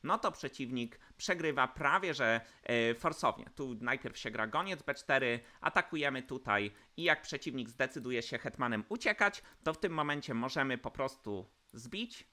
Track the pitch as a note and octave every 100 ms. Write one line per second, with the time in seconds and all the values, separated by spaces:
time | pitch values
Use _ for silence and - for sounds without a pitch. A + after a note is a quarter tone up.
0 | C#3+ G3+ - - C#3 - B2+ B2+ A#2 -
1 | - - - F3 D#3+ C#3 B2+ - C#3+ F3
2 | F#3 C#3 A#2 A2+ - - - A#2+ A#2 A#2
3 | - - B2 - - - C3+ A#2 A#2+ C3+
4 | B2+ - B2+ G#2+ A2 D3+ F#3+ F3 - C#3+
5 | - C3+ C3 A#2 - - - - - D#3+
6 | C#3+ C3 B2+ C3 C3 G2+ G2+ - - -
7 | E3 D3+ - D3 - C3 A2+ A#2 C3 D#3+
8 | B2 B2 A#2 A#2 C#3 - B2 A2 - A#3
9 | - G#3+ G3+ - - - - D#3+ G3 E3
10 | D3 D3 - A#2 B2+ D#3 C3+ B2 B2 -
11 | C3+ - - G2+ F#2+ _ _ A#2 A#2+ G3
12 | A#3 - -